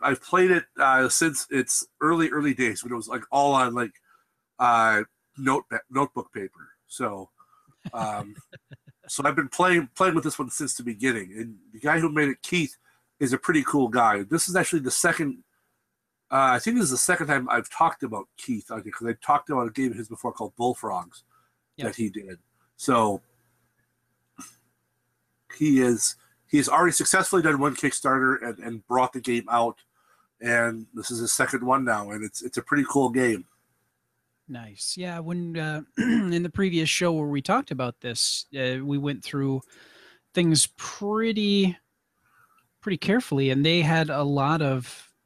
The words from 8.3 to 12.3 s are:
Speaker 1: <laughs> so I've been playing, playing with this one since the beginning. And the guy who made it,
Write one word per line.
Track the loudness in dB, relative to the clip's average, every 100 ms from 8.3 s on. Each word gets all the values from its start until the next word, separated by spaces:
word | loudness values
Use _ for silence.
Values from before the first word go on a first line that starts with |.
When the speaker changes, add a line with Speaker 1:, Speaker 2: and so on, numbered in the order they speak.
| -16 -20 -20 _
Speaker 1:
<laughs> | -20 _ _ -12
so | -4 -2
I've | 0
been | -4
playing, | 0 4 4 2 0
playing | 2 2
with |
this | -2 -4
one | -6
since | -4 -6 -6
the |
beginning. | -6 -2 0 0 -4 -10
And | -12 -12 _
the | -6
guy | 0 2
who | 2
made | 2
it, | 0